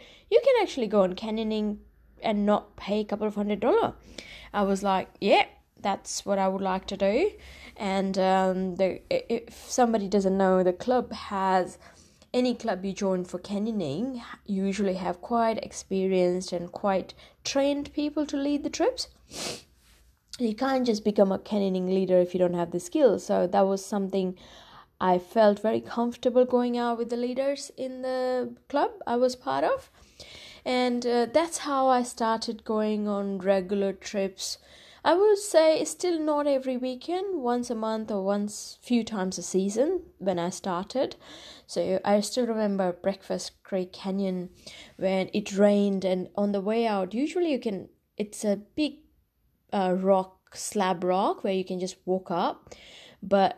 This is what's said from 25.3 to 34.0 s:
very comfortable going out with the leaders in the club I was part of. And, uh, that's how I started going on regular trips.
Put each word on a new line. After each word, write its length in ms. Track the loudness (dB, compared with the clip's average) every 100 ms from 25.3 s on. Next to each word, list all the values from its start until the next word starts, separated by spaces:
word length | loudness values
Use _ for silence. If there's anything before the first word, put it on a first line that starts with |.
| 4 4 4
very 200 | 0 -2
comfortable 640 | -2 -4 -4 0 2 4 4
going 320 | 2 2 0
out 200 | -2 -2
with 120 | -4
the 80 | -4
leaders 540 | -2 -2 -2 -2 -6 -10
in 240 | -8 -6
the 540 | -4 -2 -2 -2 -4 -8 -4
club 240 | 0 0 -2 -2
I 100 | 2
was 200 | 2 0
part 280 | -4 0
of. 260 | 0 0 -6 _ -20 -20 -20 -20 -20 -10 -2
And, 400 | 0 0 0 0
uh, 220 | 2 2
that's 280 | 2 0 -4
how 280 | -2 2 4
I 160 | 4
started 600 | 0 -2 0 0 -4 -8
going 440 | -4 -2 0 0 -2
on 300 | -2 -4 -2
regular 560 | 2 2 2 -2 -2
trips. 640 | -4